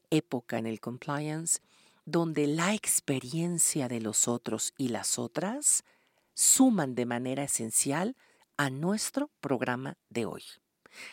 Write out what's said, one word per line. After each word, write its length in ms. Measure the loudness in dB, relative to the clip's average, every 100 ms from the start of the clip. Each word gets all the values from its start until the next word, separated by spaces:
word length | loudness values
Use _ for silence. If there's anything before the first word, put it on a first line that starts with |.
| _
época 480 | 0 2 -4 -4 -4
en 80 | -4
el 120 | -6
compliance 800 | -8 -8 -6 -4 -4 -4 -2 -4 -4 _ _ _ -2
donde 420 | 0 2 2 2
la 260 | 2 2
experiencia 1120 | 0 0 0 0 -2 -2 -2 -2 2 0 2 -2
de 140 | -2
los 260 | -2 0 2
otros 460 | 0 -2 -4 -4 -4
y 120 | -2
las 300 | -2 -2 -4
otras 640 | -4 -4 -4 0 2 2 0 _ _ _ _
suman 640 | 2 4 8 8 6 2 0
de 100 | 0
manera 380 | 0 -2 -2
esencial 720 | -2 -4 -2 0 0 0 -2 -6 _ _ _ -2
a 120 | -2
nuestro 580 | 0 -2 0 -2 -4 -6 _
programa 560 | -2 0 0 -2 -6 -12 _
de 160 | -4 -4
hoy, 180 | -6 -14 -20 _ _ _ -18 -18